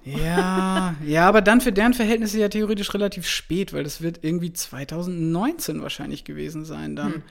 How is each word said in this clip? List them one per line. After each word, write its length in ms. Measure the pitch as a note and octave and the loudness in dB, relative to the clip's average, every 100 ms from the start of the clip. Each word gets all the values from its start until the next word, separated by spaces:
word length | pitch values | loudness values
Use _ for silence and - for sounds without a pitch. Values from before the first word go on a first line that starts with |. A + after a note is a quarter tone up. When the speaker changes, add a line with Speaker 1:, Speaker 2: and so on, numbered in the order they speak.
Speaker 1:
Ja, 880 | C3+ D3 D#3+ F3 F#3 F#3 F#3 F#3 F#3 D3+ | -6 -2 0 2 2 2 2 0 0 -2
Speaker 2:
<laughs> 60 | D3 | 0
Speaker 1:
ja, 220 | D#3 F3+ | 4 6
aber 120 | G#3+ | 8
dann 180 | G3+ A#3+ | 6 6
für 100 | B3 | 4
deren 220 | G3 A#3 | 4 4
Verhältnisse 440 | B3 G#3+ A3+ A3 G#3+ | 4 2 2 0 0
ja 80 | G#3 | 0
theoretisch 440 | G#3 G#3+ G#3 G3+ | 0 0 -2 -2
relativ 340 | G3+ G3+ F#3+ - | 0 -2 -2 -4
spät, 440 | - - F3 F#3+ | -4 -2 -2 -2
weil 120 | D3 | -4
das 160 | C#3+ - | -6 -6
wird 200 | E3 E3 | -6 -4
irgendwie 280 | D#3 E3+ E3+ | -2 -2 -2
zweitausendneunzehn 1300 | E3+ - C3 C#3 D#3+ F3 F3 D#3+ E3+ A#3+ E4+ - D#3 | -6 -8 -10 -8 -6 -4 -2 0 2 0 -2 -4 -4
wahrscheinlich 420 | C#3+ - C#3+ C#3+ | -6 -8 -8 -10
gewesen 400 | - D3 D3+ D#3 | -10 -10 -8 -8
sein 320 | D#3 D3+ D3+ D3 | -10 -10 -8 -4
dann. 180 | - | -4
Speaker 2:
Hm. 80 | - - | -6 -10